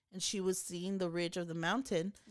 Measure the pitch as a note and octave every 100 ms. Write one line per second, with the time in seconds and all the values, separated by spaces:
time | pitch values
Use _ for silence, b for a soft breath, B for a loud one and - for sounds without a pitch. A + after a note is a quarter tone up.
0 | _ F#3 - G3+ F#3 F#3 - F3 F3+ G3
1 | F3+ E3+ E3+ F#3 E3+ E3 E3 A3 C4+ F3+
2 | F#3 - -